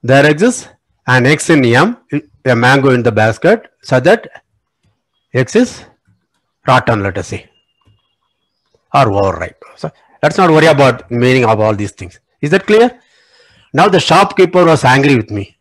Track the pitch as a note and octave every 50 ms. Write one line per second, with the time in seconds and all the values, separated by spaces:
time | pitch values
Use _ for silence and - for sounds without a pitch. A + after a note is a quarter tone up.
0 | - A#2+ C3 C#3 C#3+ D3+ D3+ D3 F#3+ B3 A#3+ - - - _ _ _ _ _ _
1 | _ - B2+ B2+ A#2+ C3 D#3 C#3+ - - E3 D3 C3 A#2 A#2 B2+ D#3+ A3 A#3+ _
2 | _ _ - D3 - _ _ _ _ C3 B2 A#2 A#2+ B2 C3+ C#3 C3 C#3 B2+ B2
3 | A#2 A#2+ G#2+ G#2 A2 A2 A2 - - E3 G#3+ A3+ - - _ _ _ - C3+ B2+
4 | B2+ E3 G#3+ A3+ - - _ - _ _ _ _ _ _ _ _ _ _ _ _
5 | _ _ _ _ _ _ _ B2+ C3 - - G#3+ B3+ A#3+ - - - _ _ _
6 | _ _ _ _ _ _ _ _ _ _ _ _ _ B2+ B2+ B2+ - - A#2 G#2
7 | G2 G2 F2+ G2 F2+ - - G2+ - _ _ _ _ _ _ _ _ _ _ _
8 | _ _ _ _ _ _ _ _ _ _ _ _ _ _ _ _ _ _ - C#3
9 | C3+ A2 G2 G2 G2 G2 F2+ F2 F2 F2+ - _ - - - _ - D#3 _ _
10 | _ _ _ _ - D3+ - - F#3+ E3+ D#3+ D#3 D#3 E3 D3+ C#3 C#3 C3 A#2+ A#2+
11 | - - A#2+ A#2+ A#2+ B2+ C3 C3 B2 A2 A2 G#2 A2 A2 G#2+ G2+ G#2 G2 - -
12 | - F2 - _ _ _ _ _ - D3 E3 F#3+ - - G#3 A3 A#3 B3 A#3+ _
13 | _ _ _ _ _ _ _ _ _ _ _ _ _ _ - - F3+ G#3 F#3 F3
14 | - - D#3+ F3+ G3+ F#3+ - - F#3 E3+ - F#3 F3 E3 D#3+ D3 - C3+ B2+ C3+
15 | C#3 D3 C#3 A#2+ G#2+ - G#2 G2+ G2 - _ _